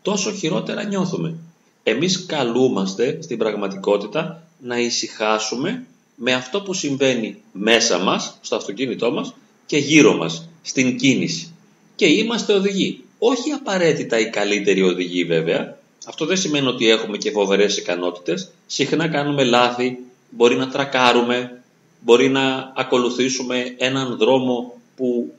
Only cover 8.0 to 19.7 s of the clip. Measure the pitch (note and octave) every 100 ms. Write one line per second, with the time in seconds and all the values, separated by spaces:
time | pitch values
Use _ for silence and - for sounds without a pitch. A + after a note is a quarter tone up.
8 | G2 F#3 - - - A2 - G2+ B2+ F#2
9 | A#2 E3 B3+ - _ _ _ D3+ C3 D#3
10 | A#2 F2+ E2 - - - - - B2+ B2
11 | B2+ A2+ E2 - - - _ _ _ -
12 | G3 F#3 A3+ A#3 - G3+ G3 F#3+ A#2 -
13 | - _ A3 C4 D4+ C#4 - F#3+ E3+ -
14 | - A2+ G#2+ - G2+ G#2 G2 F#2+ F#2+ F2
15 | F2 F2+ E2 E2 D#2+ A2+ - - _ _
16 | - - D#3 F#3 - D3 C3+ - A2 A2+
17 | G2+ G#2 G#2+ G2+ G2 G2 G2+ G2 - F2
18 | F2 - - F3+ - _ _ - C3+ D#3
19 | E3 D3+ D3 C#3+ C3 A#2+ B2